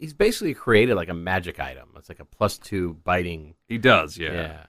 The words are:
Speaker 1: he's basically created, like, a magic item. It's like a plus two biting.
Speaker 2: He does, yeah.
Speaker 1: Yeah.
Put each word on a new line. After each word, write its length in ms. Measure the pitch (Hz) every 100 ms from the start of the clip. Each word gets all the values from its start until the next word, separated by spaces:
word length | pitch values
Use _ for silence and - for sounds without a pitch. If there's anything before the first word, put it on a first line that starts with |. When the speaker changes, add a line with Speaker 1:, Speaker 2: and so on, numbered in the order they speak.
Speaker 1:
he's 120 | 156
basically 420 | 147 214 - 175
created, 420 | 127 - 107 123 101
like, 120 | 85
a 60 |
magic 460 | 85 87 92 85 -
item. 300 | 67 65 - -
It's 120 | -
like 100 | -
a 60 |
plus 340 | - _ 104 -
two 360 | - 98 87 80
biting. 500 | - 90 87 82 76 - _
Speaker 2:
He 100 | 117
does, 400 | 127 98 78 -
yeah. 140 | 78
Speaker 1:
Yeah. 240 | 76 78 78